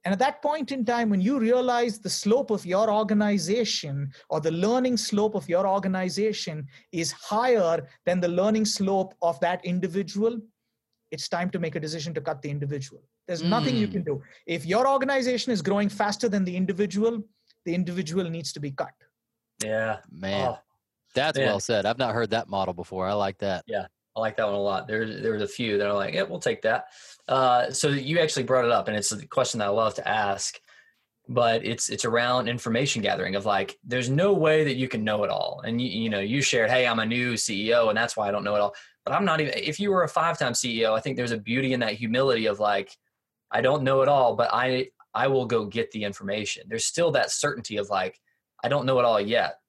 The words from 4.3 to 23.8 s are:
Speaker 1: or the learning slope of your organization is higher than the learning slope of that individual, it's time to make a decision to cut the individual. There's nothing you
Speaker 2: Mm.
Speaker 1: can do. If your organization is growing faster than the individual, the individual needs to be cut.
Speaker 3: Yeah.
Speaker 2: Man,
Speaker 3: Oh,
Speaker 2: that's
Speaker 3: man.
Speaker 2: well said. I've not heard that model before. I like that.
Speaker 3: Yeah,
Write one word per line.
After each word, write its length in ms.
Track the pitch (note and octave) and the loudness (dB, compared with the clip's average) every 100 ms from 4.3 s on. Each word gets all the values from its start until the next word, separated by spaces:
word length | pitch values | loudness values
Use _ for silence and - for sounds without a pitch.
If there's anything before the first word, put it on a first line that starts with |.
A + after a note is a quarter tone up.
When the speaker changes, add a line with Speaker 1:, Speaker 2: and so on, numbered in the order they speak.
Speaker 1:
or 100 | D#3 | -2
the 120 | D#3 | 0
learning 440 | E3 G3+ B3 B3+ A#3 | 2 2 2 2 0
slope 380 | - G3+ G#3+ | 0 0 0
of 140 | G#3+ D#3 | -2 0
your 180 | E3+ G3 | 2 2
organization 1000 | G3 F#3+ F#3 F#3 E3 A3 G#3 - D#3 C#3 - _ | 0 0 -2 -2 0 -2 -2 -6 -8 -12 -16 _
is 180 | F3 E3 | -4 -4
higher 720 | - - G#3 B3 A#3 E3+ E3 - _ - | -6 -2 0 4 4 4 2 -2 _ 0
than 140 | F3+ | 2
the 80 | F3 | 2
learning 360 | F3 G#3 A3 | 2 2 2
slope 480 | G#3+ - F#3+ F#3+ F#3+ - | 0 0 0 2 0 -2
of 180 | E3+ E3 | -2 2
that 220 | F3 F3+ F3+ | 0 0 -2
individual, 760 | F3+ F3+ F3+ G3 G3 A3+ A#3 - _ _ _ _ _ _ | -2 0 -2 -4 0 0 -2 -10 _ _ _ _ _ _
it's 180 | D#3+ - | -10 -4
time 220 | F3 F3+ | -2 -2
to 80 | F#3+ | -2
make 160 | E3 | -4
a 60 | D#3+ | -4
decision 340 | D3+ D#3+ D3+ | -6 -6 -6
to 80 | D#3 | -6
cut 180 | D3 C#3+ | -6 -6
the 80 | D3 | -6
individual. 540 | C#3+ C#3+ D3 C3+ - _ _ - | -6 -4 -6 -8 -16 _ _ -8
There's 160 | E3+ | -2
nothing 340 | E3+ A3 C4+ A#3+ | 2 2 2 2
you 120 | G3+ | 0
Speaker 2:
Mm. 40 | |
Speaker 1:
can 120 | F#3 | -2
do. 180 | D#3 C#3 - - - | -4 -6 -8 -18 -6
If 180 | E3+ | -6
your 240 | D#3+ G3+ C4 | 0 2 4
organization 640 | C#4 C4+ C4+ B3 B3 - | 2 2 0 0 -2 -2
is 80 | G#3+ | -2
growing 300 | D#3+ G3+ G#3 | 0 0 0
faster 380 | - G#3 G3+ A#3+ | 0 -2 0 0
than 160 | G3+ | 0
the 120 | F#3 F3+ | 0 0
individual, 680 | F#3 F3+ G#3 G3 A3+ A#3 G#3 _ _ _ - | -2 0 -2 0 0 -2 -10 _ _ _ -4
the 80 | |
individual 560 | F3 F3 F3 D#3 F3 F3 | -2 -2 -4 -2 -2 -2
needs 220 | E3 D3 | -6 -8
to 60 | D#3+ | -8
be 100 | C#3+ | -8
cut. 240 | C#3 D3+ _ _ _ _ _ _ _ | -6 -8 _ _ _ _ _ _ _
Speaker 3:
Yeah. 360 | A2 A2 A2 F2+ - | -4 -2 -2 -4 -8
Speaker 2:
Man, 380 | E2 F#2+ G2+ F#2 | -10 -4 -2 -2
Speaker 3:
Oh, 100 | - _ _ _ _ _ | -4 _ _ _ _ _
Speaker 2:
that's 220 | C3 D3+ C#3 | -2 0 0
Speaker 3:
man. 120 | B2+ | 0
Speaker 2:
well 120 | G2+ | 0
said. 240 | - A2 | 0 0
I've 140 | G2 A#2+ | 2 0
not 160 | B2 | 0
heard 160 | A2+ A2 | 0 0
that 180 | A2+ - | -2 -2
model 240 | G2 F#2 | -4 -4
before. 340 | F2 E2+ F#2 F#2 | -6 -8 -4 -2
I 60 | |
like 260 | G#2 G2 F#2 | 0 -2 -2
that. 260 | G2+ F#2 - | -4 -4 -4
Speaker 3:
Yeah, 220 | G#2 | -6